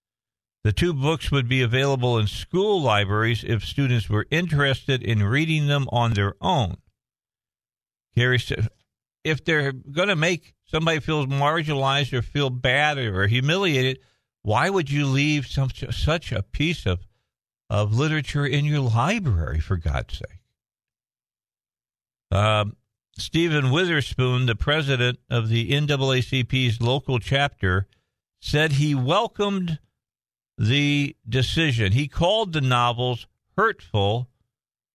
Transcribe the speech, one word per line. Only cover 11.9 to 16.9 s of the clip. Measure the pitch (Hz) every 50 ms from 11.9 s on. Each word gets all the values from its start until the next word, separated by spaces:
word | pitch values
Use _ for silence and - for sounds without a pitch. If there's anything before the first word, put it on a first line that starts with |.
| 139 143 143 131 139
or | 123
feel | 113 - - 143 143 135
bad | 127 123 123 127 123 143 147 151 147 139
or, | 123 110 95 92 98
or | 104
humiliated, | 113 127 131 151 170 196 202 175 147 131 127 131 131 - _ _ _ _ _ _ _ _
why | - 107 107 120 147 185
would | 196 190 156 135
you | 139 147 147
leave | 135 131 139 143 151 151 147 127 -
some, | - 143 135 127 - - - -
such | - - - 147 160 170 - -
a | - - 101
piece | - - - 143 170 175 - -
of, | 101